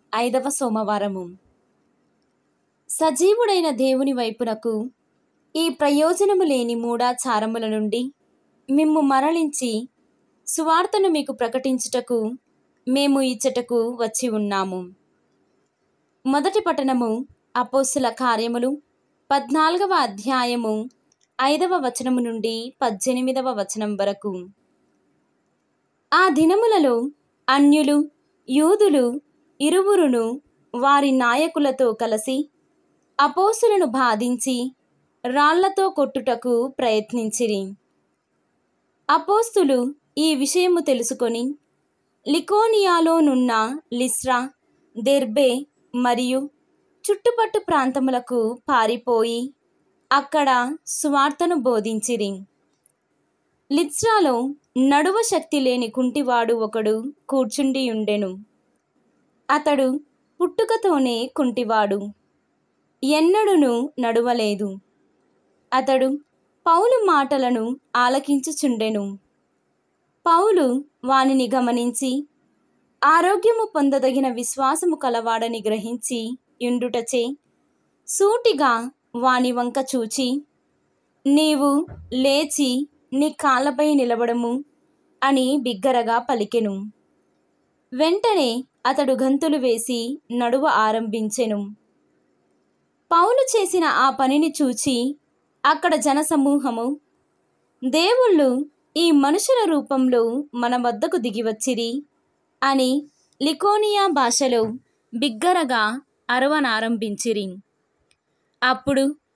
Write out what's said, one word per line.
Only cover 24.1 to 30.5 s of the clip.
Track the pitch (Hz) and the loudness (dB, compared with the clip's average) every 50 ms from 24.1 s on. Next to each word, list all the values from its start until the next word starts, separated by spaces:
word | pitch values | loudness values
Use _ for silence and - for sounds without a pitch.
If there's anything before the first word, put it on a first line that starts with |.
| 202 202 - 214 185 185 175 196 - _ _ _ _ _ _ _ _ _ _ _ _ _ _ _ _ _ _ _ _ _ _ _ _ _ _ _ _ _ _ - 294 | -4 -4 -6 -8 -8 -10 -12 -16 -20 _ _ _ _ _ _ _ _ _ _ _ _ _ _ _ _ _ _ _ _ _ _ _ _ _ _ _ _ _ _ -2 2
ఆ | 330 370 381 | 2 4 4
దినములలో | 285 277 320 320 370 415 466 453 427 370 294 262 240 233 247 285 - _ _ _ _ _ _ - | 4 4 4 4 4 4 4 4 4 4 4 2 2 0 -2 -4 -8 _ _ _ _ _ _ 0
అన్యులు, | 262 277 285 285 285 302 302 277 294 294 311 294 _ _ _ _ _ _ _ - | 2 4 6 6 6 6 4 4 2 2 0 -2 _ _ _ _ _ _ _ -2
యూదులు | 262 285 311 330 403 415 415 392 294 277 247 240 247 294 - _ _ _ _ _ _ - | 0 2 4 4 4 4 4 4 4 4 2 0 -2 -4 -10 _ _ _ _ _ _ -2
ఇరువురును | 277 302 339 381 381 403 415 370 330 277 247 233 226 226 240 285 - _ | 0 2 2 2 2 2 4 4 4 2 2 0 -2 -2 -6 -8 -12 _